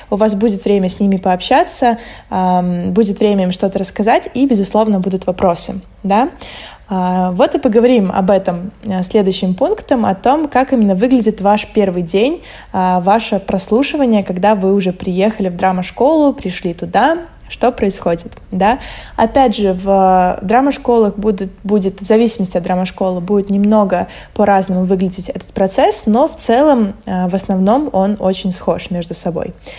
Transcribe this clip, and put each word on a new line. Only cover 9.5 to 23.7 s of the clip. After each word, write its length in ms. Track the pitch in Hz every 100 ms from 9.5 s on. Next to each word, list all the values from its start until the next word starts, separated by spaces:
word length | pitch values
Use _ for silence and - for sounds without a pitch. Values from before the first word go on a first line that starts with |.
пунктом, 500 | 185 311 427 - 262
о 100 | 208
том, 340 | 190 233 302 302
как 260 | 247 262
именно 200 | 254 202
выглядит 460 | 185 247 254 214 214
ваш 260 | 196 208 -
первый 340 | 214 196 180
день, 400 | 165 196 254 349 - - -
а, 300 | - 185 185
ваше 380 | 175 220 - 196
прослушивание, 840 | 196 190 - 214 277 302 254 214
когда 320 | 196 180 202
вы 200 | 208 190
уже 180 | 202 185
приехали 560 | 180 185 180 208 214 185
в 80 | 175
драма-школу, 800 | 190 185 180 - 262 320 285
пришли 400 | 285 185 175 180
туда, 460 | 165 170 190 269 339 339 - -
что 220 | - 233
происходит, 600 | 247 202 - 175 170 - - -
да? 280 | 185 196 262 - - - -
Опять 400 | 226 277 254 208
же, 160 | 196
в, 160 | 185 196
э, 560 | 196 185 185 180 -
драма-школах 720 | 185 233 277 269 - 233 208 208
будут, 340 | 214 196 190 -
будет, 380 | 196 208 190 190
в 20 |
зависимости 540 | 202 220 233 - 185 180
от 40 |
драма-школы, 600 | 180 180 185 - 190 180
будет 260 | 175 202 196
немного 600 | 196 208